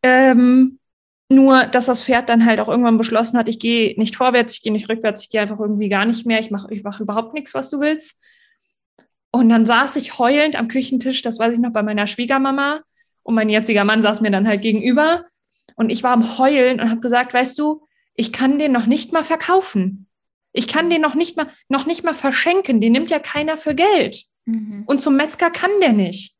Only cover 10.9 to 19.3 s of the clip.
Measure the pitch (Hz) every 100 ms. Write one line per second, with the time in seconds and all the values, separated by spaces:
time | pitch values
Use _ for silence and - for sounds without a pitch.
10.9 | 262 254 262 240 226 226 233 240 226 208
11.9 | 214 208 - 247 269 269 269 277 311 _
12.9 | _ _ _ - 226 214 214 220 202 202
13.9 | 220 214 214 220 196 214 208 220 220 240
14.9 | 254 311 339 - _ _ _ _ - 226
15.9 | 240 247 247 226 - 262 285 247 247 233
16.9 | 226 240 240 247 247 262 277 302 311 _
17.9 | _ _ - 226 - 262 285 302 247 226
18.9 | 302 - 330 311